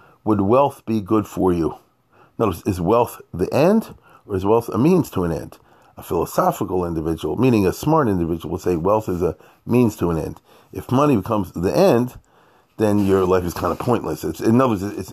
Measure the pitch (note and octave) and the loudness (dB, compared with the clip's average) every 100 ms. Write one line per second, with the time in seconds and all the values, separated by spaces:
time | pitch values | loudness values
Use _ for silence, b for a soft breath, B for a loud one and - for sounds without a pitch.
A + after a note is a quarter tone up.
0 | B B G#2 G#2 G2 B2 C#3+ - - A2 | B B -2 0 4 4 2 -2 -4 -4
1 | F#2+ G#2+ G2+ - F#2 E2+ D2+ - _ _ | 0 0 0 -2 0 2 0 -4 _ _
2 | _ _ _ - A2 F2 - F2+ F2 A#2 | _ _ _ -2 -2 -2 -4 -2 2 2
3 | A2+ - - E2+ F#2 A#2+ E3 A3 - - | 2 -4 -12 -4 -2 2 2 2 -2 -14
4 | b b - G2 G2 A2+ - G#2 D3 F#3 | b b -8 -4 2 0 0 0 2 2
5 | - - F2 D2+ - - b b b - | 0 -2 -2 -4 -8 -18 b b b -18
6 | - F2 E2 - F3 - F#2+ F#2 F2 D#2+ | -6 -4 -2 0 0 0 -4 -2 -2 -4
7 | D#2 E2 D#2 D#2+ B2+ A2+ F#2 F2 C#3+ D#3+ | -4 -4 -4 0 2 4 2 0 0 2
8 | B2 F#2+ E2 E2+ D#2 F2+ F#2 F2 F2+ G#2+ | 2 0 -2 -4 -6 -6 -2 -2 0 0
9 | G#2+ F2 F2 - b b - A#2 A#2 - | 0 -2 -2 -4 b b -2 2 2 0
10 | F2 D#2+ D2 E2 b b b - - B2 | -2 -2 -6 -12 b b b -14 -2 0
11 | D3 A#2 - A2 F2 E2+ F2+ - F#3+ A#2+ | 2 2 0 -4 -4 -4 -2 2 4 2
12 | B2 - b b b b b - G#2+ G2+ | 0 -8 b b b b b -2 2 2
13 | G2 G2 F#2 F#2 F2 - F2 D#2 - A2 | 2 2 4 2 0 -4 -4 -2 0 0
14 | D#2+ D#2 F#2+ E2 G#2+ A#2 C3 G#2 G2+ G#2+ | -2 -6 -6 -2 2 4 4 0 -4 -8
15 | - | -12